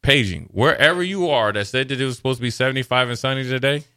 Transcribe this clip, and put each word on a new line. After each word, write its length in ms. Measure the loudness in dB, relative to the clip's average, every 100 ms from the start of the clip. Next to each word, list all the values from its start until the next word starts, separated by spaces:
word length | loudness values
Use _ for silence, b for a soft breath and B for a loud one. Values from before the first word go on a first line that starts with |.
paging, 480 | 4 2 2 -4 -8
wherever 500 | 0 2 4 2 2
you 260 | -2 -2 0
are 220 | 2 2
that 160 | 0 -2
said 220 | -2 -2
that 100 | -2
it 60 | -4
was 100 | -4
supposed 220 | -4 -2
to 60 |
be 80 | -4
seventy-five 580 | -2 -2 -2 0 0 0
and 100 | -2
sunny 240 | -4 -4
today 400 | -4 -2 0 -2 -6